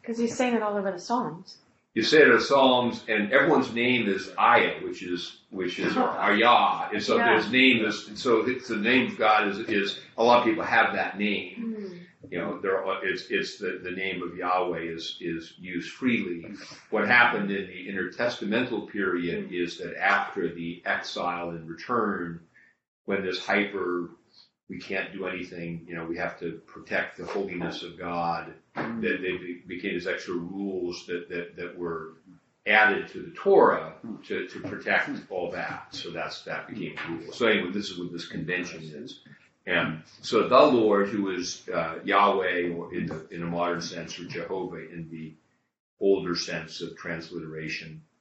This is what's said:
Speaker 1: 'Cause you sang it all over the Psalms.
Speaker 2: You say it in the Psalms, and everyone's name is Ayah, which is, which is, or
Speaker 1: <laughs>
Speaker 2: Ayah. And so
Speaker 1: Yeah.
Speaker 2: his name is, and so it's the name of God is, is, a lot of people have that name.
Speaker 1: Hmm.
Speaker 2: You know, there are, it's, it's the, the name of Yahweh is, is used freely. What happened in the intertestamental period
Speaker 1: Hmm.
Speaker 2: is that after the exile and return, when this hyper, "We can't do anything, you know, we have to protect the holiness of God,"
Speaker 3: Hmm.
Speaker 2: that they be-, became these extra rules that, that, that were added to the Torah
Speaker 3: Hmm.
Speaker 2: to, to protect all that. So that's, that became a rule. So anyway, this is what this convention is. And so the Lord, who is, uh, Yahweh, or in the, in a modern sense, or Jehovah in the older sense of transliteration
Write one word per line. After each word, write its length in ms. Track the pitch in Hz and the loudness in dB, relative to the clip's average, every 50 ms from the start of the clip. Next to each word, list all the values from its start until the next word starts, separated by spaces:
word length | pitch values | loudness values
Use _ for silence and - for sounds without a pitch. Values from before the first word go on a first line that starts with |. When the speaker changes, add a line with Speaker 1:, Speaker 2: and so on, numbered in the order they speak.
| - | -6
Speaker 1:
'Cause 160 | - 226 233 | -6 -2 0
you 80 | 233 | 0
sang 280 | 226 - - 254 247 240 | -2 0 0 0 2 2
it 60 | 220 | 2
all 140 | 214 208 208 | 0 0 -2
over 140 | 208 190 196 | 0 -2 -2
the 80 | 185 175 | -4 -6
Psalms. 580 | - - 233 247 220 151 156 180 190 - - _ _ _ _ _ _ _ _ | -4 -2 -2 -2 -2 -4 -8 -10 -16 -20 -20 _ _ _ _ _ _ _ _
Speaker 2:
You 80 | 113 107 | 0 2
say 160 | - 147 156 | 6 8 10
it 80 | 143 - | 10 10
in 60 | - | 8
the 60 | - | 6
Psalms, 640 | - - 139 135 131 127 127 120 120 117 104 - - - | 4 4 4 6 8 8 6 6 4 2 -2 -4 -4 -2
and 220 | 110 104 104 104 131 | 0 0 2 4 4
everyone's 400 | 139 - 165 147 127 - 101 110 | 4 6 6 4 4 4 2 0
name 340 | 117 120 127 123 120 110 | 0 2 4 4 2 2
is 240 | 101 98 98 - - - - | 0 0 -2 -4 -8 0 4
Ayah, 400 | 107 117 123 113 113 - - - 92 | 6 6 8 6 6 4 0 -4 -8
which 180 | 90 90 - | -8 -8 -8
is, 380 | 95 87 90 82 - - - - _ _ | -6 -6 -6 -6 -6 -10 -14 -20 _ _
which 300 | - 95 92 90 90 92 | -6 -4 -4 -4 -4 -2
is, 180 | 90 87 - | -2 0 2
or 100 | 254 123 - | 2 0 0
Speaker 1:
<laughs> 100 | - - | 0 0
Speaker 2:
Ayah. 720 | 101 104 101 107 113 120 117 - - - - - - - 107 | 2 2 4 6 8 8 8 8 6 4 2 0 -2 -4 -4
And 80 | 104 104 | -2 0
so 140 | - 117 | 2 4
Speaker 1:
Yeah. 180 | 117 - - 107 | 4 6 6 6
Speaker 2:
his 160 | 110 107 104 | 4 4 4
name 320 | 120 127 131 131 120 113 110 | 4 6 8 8 6 6 2
is, 240 | 104 98 - - | 0 -2 -4 -8
and 100 | - 104 | -12 -12
so 280 | - - 127 113 107 107 | -4 2 4 4 4 4
it's 200 | 127 127 - - | 2 -2 -4 -4
the 100 | - 113 | -4 -4
name 300 | 104 101 117 127 131 113 | 0 2 4 4 4 4
of 100 | 101 98 | 2 -2
God 300 | - 110 110 107 107 104 | 2 4 6 6 6 4
is, 120 | 101 98 104 113 | 2 -2 -4 -4
is, 320 | 113 110 101 98 - - - - - _ | -2 0 0 0 -2 -4 -8 -14 -14 _
a 60 | - 117 | 4 6
lot 160 | 120 123 120 | 8 8 8
of 60 | 117 | 6
people 180 | 113 107 98 90 | 4 2 2 0
have 300 | - 113 113 110 101 104 | 4 4 4 4 4 2
that 240 | 95 92 - 92 | -2 -2 -2 -2
name. 580 | 98 104 104 98 90 - 87 90 240 233 226 220 | -2 0 0 0 -2 -4 -8 -10 -8 -8 -8 -6
Speaker 1:
Hmm. 200 | 214 202 185 175 175 175 - _ _ - - | -8 -10 -10 -12 -14 -18 -20 _ _ -16 -8
Speaker 2:
You 80 | 90 | -6
know, 220 | 87 - - 95 90 | -6 -4 -4 -6 -4
there 240 | 98 95 95 95 92 | 0 0 0 0 0
are, 180 | 95 95 - 101 | -2 -2 -2 -2
it's, 240 | 95 90 92 - - | -2 -4 -4 -4 -2
it's 260 | 110 92 - - - | -2 -2 -2 -2 -8
the, 220 | - 101 90 90 90 90 | -6 -6 -6 -6 -6 -8
the 80 | 90 | -8
name 300 | 90 92 95 95 92 90 | -6 -4 -4 -4 -4 -4
of 160 | 87 85 87 | -6 -8 -6
Yahweh 440 | 90 90 90 90 92 90 90 85 82 | -4 -2 0 2 2 2 0 -2 -4
is, 360 | 82 85 82 82 - - - - | -4 -6 -8 -8 -8 -10 -10 -8
is 360 | 90 85 82 82 - - - | -6 -6 -6 -6 -8 -14 -18
used 340 | - 90 92 90 87 82 - | -16 -14 -8 -6 -6 -6 -8
freely. 540 | - - 131 127 117 104 98 90 87 85 82 - 101 - - - - - - _ | -10 -2 0 2 2 2 0 -4 -6 -8 -8 -12 -14 -14 -14 -16 -18 -20 -8 _
What 160 | - 107 104 | 0 0 4
happened 420 | 107 123 120 117 120 120 104 101 98 | 6 6 6 6 6 4 0 -2 -2
in 180 | 98 98 95 | -2 -4 -6
the 200 | - - - - 101 | -8 -12 -12 -10 -8
intertestamental 1000 | 98 95 90 90 - - 120 120 - - 117 101 107 120 131 - 117 104 - - | -6 -4 -6 -6 -4 -2 -2 -2 -2 -4 -4 -2 0 0 0 0 -4 -6 -6 -6
period 560 | - 101 98 92 87 87 85 85 85 104 95 | -6 -2 -2 0 0 -2 -2 -2 -4 -4 -6
Speaker 1:
Hmm. 60 | 87 90 | -6 -2
Speaker 2:
is 260 | 87 87 85 - - | -2 -2 -2 -4 -10
that 180 | 90 85 - | -10 -10 -6
after 560 | - 92 98 101 101 98 - - 101 87 82 85 | -2 0 2 2 2 0 -2 -4 -4 -4 -4 -4
the 300 | 85 85 85 87 - - | -6 -8 -8 -8 -6 -4
exile 640 | 98 95 - - - - 104 90 87 87 85 85 85 | -4 -4 -4 -4 -8 -6 -4 -4 -4 -4 -4 -6 -8
and 180 | 85 82 80 | -8 -10 -10
return, 720 | 80 82 - - - 123 117 110 104 95 87 87 85 82 - - _ _ - _ _ _ _ _ _ _ _ _ | -12 -12 -12 -6 -2 0 2 2 0 0 -2 -4 -6 -8 -12 -14 _ _ -20 _ _ _ _ _ _ _ _ _
when 180 | - 98 98 92 | -2 -2 0 0
this 180 | 92 90 - - | -2 -4 -4 -2
hyper, 680 | - 101 104 101 101 101 95 90 87 87 90 87 85 - _ _ _ _ _ - _ _ _ _ _ | 0 2 2 2 0 -2 -4 -2 -2 -2 -2 -4 -6 -12 _ _ _ _ _ -20 _ _ _ _ _
"We 80 | 92 | -14
can't 340 | 90 - - 95 95 95 - - | -12 -8 -6 -6 -4 -6 -6 -8
do 120 | 95 92 | -6 -6
anything, 600 | 92 92 90 90 - 92 87 85 85 85 82 - | -6 -6 -6 -8 -10 -10 -8 -8 -8 -8 -8 -10
you 80 | 90 85 | -10 -10
know, 100 | 85 82 | -8 -6
we 120 | 82 85 | -6 -4
have 220 | 85 87 - - - | -4 -4 -6 -6 -6
to 200 | 87 82 80 - _ | -8 -8 -8 -10 _
protect 500 | - - - - - 104 92 - - - | -18 -20 -20 -8 -4 -2 -2 -2 -4 -8
the 80 | - 87 | -12 -10
holiness 560 | - - 101 98 92 87 87 85 82 - - | -6 -4 -4 -4 -4 -4 -6 -6 -6 -6 -8
of 160 | - 85 78 | -10 -12 -12
God," 560 | 90 90 87 87 85 85 85 82 80 78 82 - - _ _ _ | -10 -8 -4 -2 -2 0 0 -2 -4 -6 -10 -16 -18 _ _ _
Speaker 3:
Hmm. 260 | - 113 113 117 113 | -8 -6 -6 -4 -2
Speaker 2:
that 200 | 107 95 92 92 | -2 -2 -2 0
they 160 | 90 92 92 | -2 -4 -4
be-, 260 | 90 90 87 87 - - | -4 -6 -10 -10 -12 -10
became 280 | 87 90 90 101 98 87 | -10 -10 -6 -4 -4 -4
these 120 | 87 90 | -2 -2
extra 300 | 95 - - - 98 90 | -4 -4 -4 -4 -4 -4
rules 680 | 87 85 90 98 98 101 98 95 90 87 87 87 - - | -4 -4 -6 -6 -4 -4 -4 -2 -2 -4 -4 -6 -8 -8
that, 220 | - 87 87 - - | -6 -6 -6 -6 -6
that, 260 | 90 87 87 - 80 | -8 -8 -8 -8 -10
that 200 | 87 87 90 87 | -10 -10 -10 -8
were 400 | 87 87 85 82 80 80 80 - _ _ - - - _ _ _ _ _ | -6 -6 -6 -4 -6 -8 -12 -16 _ _ -20 -20 -20 _ _ _ _ _
added 400 | 104 104 - - 196 196 - - - | 4 6 8 8 6 4 2 -2 -6
to 140 | - - - | -10 -12 -12
the 80 | 165 | -12
Torah 640 | - - - 196 196 170 120 - - - - - - - | -14 -2 4 8 8 10 10 8 6 2 -4 -10 -14 -14
Speaker 3:
Hmm. 160 | - 117 101 - - | -12 -12 -12 -12 -8
Speaker 2:
to, 180 | - 101 92 90 - | -6 -6 -6 -6 -8
to 100 | - 98 | -10 -12
protect 500 | - 95 101 87 - 107 98 90 - 98 90 85 - _ | -10 -8 -10 -6 -2 0 0 0 0 -2 -6 -8 -8 _
all 180 | 98 90 87 87 | -6 -4 -4 -4
that. 360 | 92 85 76 73 - - - - - | -4 -6 -6 -8 -8 -10 -12 -14 -14
So 160 | - - 87 | -12 -12 -10
that's, 320 | 82 85 80 - - - - | -8 -8 -8 -8 -10 -12 -10
that 240 | 82 - - - | -10 -10 -10 -8
became 280 | - - - - 80 78 - - | -10 -8 -8 -8 -8 -8 -10 -8
a 40 | 82 82 | -8 -8
rule. 180 | 80 - - | -8 -10 -12
So 160 | - - 120 | -4 2 2
anyway, 240 | 110 107 98 87 90 | 4 4 4 2 -2
this 180 | 98 104 104 - | -4 -4 -6 -6
is 80 | 90 | -8
what 140 | 87 87 85 | -8 -8 -8
this 160 | 87 85 - | -8 -10 -12
convention 560 | - - 82 76 85 90 90 87 87 90 82 78 | -8 -8 -8 -4 -4 -4 -4 -4 -6 -10 -12 -14
is. 380 | 78 76 73 - - - - _ - - _ _ _ _ _ _ | -14 -14 -14 -14 -14 -16 -18 _ -20 -20 _ _ _ _ _ _
And 360 | 95 90 85 82 80 80 - - - - - | -2 0 0 0 -2 -4 -8 -12 -18 -20 -14
so 260 | - - 123 110 90 | -6 0 2 2 4
the 140 | 87 120 135 | 6 8 8
Lord, 480 | 147 131 127 117 110 104 101 101 98 101 | 8 8 8 6 6 6 6 4 2 2
who 200 | 110 101 98 95 | 0 -2 -2 -2
is, 360 | 92 90 87 - - - - - | -2 -4 -4 -6 -8 -10 -10 -4
uh, 280 | 92 85 82 82 80 - - | -4 -2 -2 -2 -6 -6 -2
Yahweh, 680 | 98 98 98 104 101 95 95 92 90 90 87 87 87 | 2 4 6 6 6 4 2 0 0 0 0 -2 -2
or 220 | 85 85 87 - 90 | -4 -6 -8 -6 -4
in 120 | 87 85 | -4 -4
the, 200 | - - - - - | -4 -4 -8 -10 -10
in 140 | 92 85 85 | -10 -8 -6
a 20 | |
modern 360 | 85 85 85 85 87 87 85 | -4 -2 -2 0 0 -2 -4
sense, 360 | 82 - 90 87 85 85 - 90 | -4 -8 -8 -10 -10 -10 -10 -12
or 60 | 87 | -12
Jehovah 520 | - - 87 85 85 95 95 90 85 85 | -10 -8 -8 -6 -4 -4 -4 -4 -6 -8
in 320 | 82 78 78 90 85 82 80 | -10 -12 -12 -12 -12 -12 -10
the 220 | 82 80 80 78 - _ _ _ _ _ _ _ _ _ _ _ _ _ | -10 -12 -12 -14 -16 _ _ _ _ _ _ _ _ _ _ _ _ _
older 360 | 101 98 98 95 95 90 87 | 4 4 4 4 4 -2 -2
sense 460 | 85 - - 87 82 80 - - - | -2 -2 -6 -6 -8 -8 -10 -10 -10
of 140 | 87 82 - | -10 -10 -12
transliteration 1040 | - - 87 82 80 - - 87 82 78 78 78 78 78 78 - - 80 80 78 - - _ _ _ | -12 -8 -8 -8 -8 -8 -10 -10 -10 -10 -10 -10 -8 -8 -8 -8 -8 -10 -12 -16 -18 -20 _ _ _